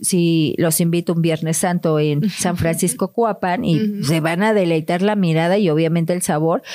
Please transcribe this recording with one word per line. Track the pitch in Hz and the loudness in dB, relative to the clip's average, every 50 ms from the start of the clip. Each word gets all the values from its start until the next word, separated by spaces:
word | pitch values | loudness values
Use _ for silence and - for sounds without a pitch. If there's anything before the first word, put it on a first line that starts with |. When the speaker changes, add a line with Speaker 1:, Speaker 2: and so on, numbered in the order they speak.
Speaker 1:
si | - - - 180 170 170 165 165 156 143 - - | -4 -2 0 2 2 2 2 2 2 0 0 0
los | 170 165 160 - | 0 0 2 2
invito | 175 170 170 170 170 - 165 | 0 0 0 0 0 0 0
un | 165 160 | 0 0
Viernes | 165 160 156 165 160 160 | 0 0 -2 -2 -4 -2
Santo | - - 185 175 175 - 170 156 151 | -2 -2 -2 -2 0 0 0 2 2
en | 151 151 147 143 214 208 | 2 2 0 0 -2 -2
Speaker 2:
<laughs> | |
Speaker 1:
San | - - - - 202 | -4 -2 -4 -2 -2
Francisco | - 165 165 165 165 - 175 - - 196 185 - | -2 -2 -2 -2 0 -2 -2 -2 -2 -6 -4 -2
Cuapan | - 233 220 202 214 - 185 175 185 - | 0 0 0 0 -2 -2 -2 -2 -2 0
y | - 170 214 220 | 0 0 0 0
Speaker 2:
Ujú. | 208 208 202 165 | -2 -4 -4 -2
Speaker 1:
se | 135 165 160 | -2 0 0
van | 151 165 170 175 208 | 0 -2 0 0 0
a | 220 220 | 2 2
deleitar | 208 185 170 165 160 156 160 175 180 185 | 2 2 2 0 0 0 -2 -2 0 0
la | 208 214 | 0 2
mirada | 208 190 170 160 160 165 170 185 208 | 2 2 2 2 2 2 2 2 2
y | 214 170 | 2 2
obviamente | 151 156 165 160 165 170 165 160 175 | 2 2 2 2 0 0 0 0 -2
el | 180 - | -2 -2
sabor, | - 170 151 156 160 175 269 - - - | -2 -2 0 0 0 0 -2 -4 -8 -10